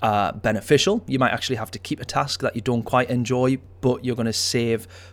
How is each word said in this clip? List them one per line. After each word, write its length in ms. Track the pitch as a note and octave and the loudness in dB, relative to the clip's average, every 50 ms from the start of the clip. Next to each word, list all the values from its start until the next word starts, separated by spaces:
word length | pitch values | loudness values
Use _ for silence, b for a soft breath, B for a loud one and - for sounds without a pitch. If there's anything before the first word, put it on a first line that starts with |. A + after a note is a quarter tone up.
uh, 300 | A2+ A2 G#2 G#2 G2+ D2+ - | 0 2 2 2 2 0 -2
beneficial. 720 | G#2 - A2+ G#2+ G2+ - - D3+ C3+ - F#3+ G#3 A#3 - | -2 0 0 0 0 4 4 4 6 6 4 0 0 -2
You 120 | - C3 B2+ | -2 0 2
might 120 | C3 G#2+ | 2 2
actually 240 | - A2+ - - C3 | 0 -2 -4 -4 -4
have 160 | A2 A2 - | -4 -6 -8
to 80 | - - | -10 -10
keep 200 | - - - - | -8 -8 -8 -8
a 60 | - | -6
task 360 | - - D3 C#3+ C3+ - - | -4 -2 -2 -2 -2 -2 -4
that 120 | C3+ A#2+ - | -4 -4 -4
you 80 | A#2+ | -2
don't 220 | G#2+ B2+ A#2+ A#2 A2+ | -2 0 0 0 0
quite 260 | - - B2 B2 - | 2 2 2 2 2
enjoy, 480 | C3 B2 A#2+ A#2 B2+ B2+ B2+ C3 C3+ C3 - - - - | 0 0 0 0 0 2 2 2 0 -2 -4 -12 -6 -2
but 240 | - B2+ B2+ - - | 0 0 0 0 -2
you're 120 | B2 A#2 | -4 -2
gonna 180 | A#2+ A#2 A2+ G#2+ | 0 -2 -2 0
save 540 | - - - - B2 A#2 A#2 A#2 A2 - B B B B B | -2 -2 0 0 0 2 0 0 -2 -4 B B B B B